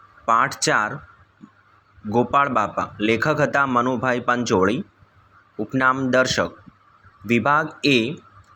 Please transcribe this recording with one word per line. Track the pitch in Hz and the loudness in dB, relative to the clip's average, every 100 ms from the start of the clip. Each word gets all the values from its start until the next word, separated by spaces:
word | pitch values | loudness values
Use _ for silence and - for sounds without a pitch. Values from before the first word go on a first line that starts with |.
| _ - - | _ -10 0
પાઠ | 113 135 - | 0 0 -2
ચાર, | 156 127 107 139 - _ _ _ - _ _ _ _ _ 107 | 0 0 -2 -6 -18 _ _ _ -20 _ _ _ _ _ -4
ગોપાળ | 117 - 139 143 | 0 2 2 0
બાપા. | 117 101 - 95 - | 0 -2 -4 -6 -4
લેખક | 107 113 151 151 | 0 0 0 0
હતા | 135 143 135 | 0 0 0
મનુભાઈ | 120 127 120 127 123 | 0 0 -2 -2 -2
પંચોળી. | 123 120 120 101 92 135 - _ _ _ _ _ _ - | -2 -2 0 2 2 0 -6 _ _ _ _ _ _ -10
ઉપનામ | 110 131 131 131 131 | -6 0 0 0 0
દર્શક. | 127 127 - 87 - - _ _ _ - _ 101 | 2 2 0 -4 -6 -20 _ _ _ -20 _ -2
વિભાગ | 117 135 151 156 - | 0 2 0 -2 -2
એ, | 143 123 117 175 - - _ | 2 2 0 -6 -16 -20 _